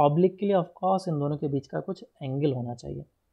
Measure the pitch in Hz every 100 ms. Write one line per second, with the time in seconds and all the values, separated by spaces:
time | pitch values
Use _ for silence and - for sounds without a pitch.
0 | 147 151 185 185 202 196 165 - 185 190
1 | 185 151 143 147 151 139 - 156 151 190
2 | - - 135 135 147 127 120 120 - -
3 | - _ _